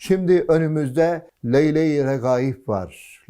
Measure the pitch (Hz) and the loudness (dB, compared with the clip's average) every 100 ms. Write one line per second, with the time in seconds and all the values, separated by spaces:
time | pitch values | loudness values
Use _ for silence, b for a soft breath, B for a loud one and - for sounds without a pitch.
0 | - 185 180 180 - 165 160 156 139 135 | -2 -2 2 2 2 0 0 -2 -4 0
1 | 165 165 - _ 120 135 151 156 160 143 | 0 0 -8 _ 0 2 2 2 0 0
2 | 135 135 123 123 135 - - 101 90 - | -2 -2 -2 0 -2 -6 -6 -6 -6 -14
3 | - - - | -20 -20 0